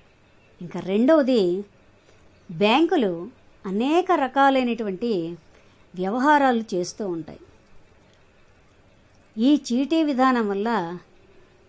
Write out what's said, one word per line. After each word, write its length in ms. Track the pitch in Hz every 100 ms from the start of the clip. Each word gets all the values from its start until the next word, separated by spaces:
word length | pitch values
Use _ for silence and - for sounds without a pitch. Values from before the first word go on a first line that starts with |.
| _ _ _ _ _ _
ఇంకా 180 | 175 175
రెండవది, 840 | 170 202 254 320 262 247 185 180 202 _ _ _ _ _ _ _ -
బ్యాంకులు 800 | 160 208 247 320 359 214 170 185 - _ _ 196
అనేక 460 | 196 254 330 359
రకాలైనటువంటి 1300 | 339 262 277 277 262 247 233 214 185 240 196 165 170 - _ _ _ _ 175
వ్యవహారాలు 680 | 185 240 269 294 269 240 220
చేస్తూ 340 | 180 175 - 208
ఉంటాయి. 320 | 165 156 - - _ _ - - _ _ _ _ _ _ _ _ _ _ _ _ _ _ -
ఈ 180 | 247 294
చీటీ 480 | - 240 277 320
విధానం 460 | 302 254 262 247 214
వల్ల 480 | 196 220 226 170 175 - _ _ - _ _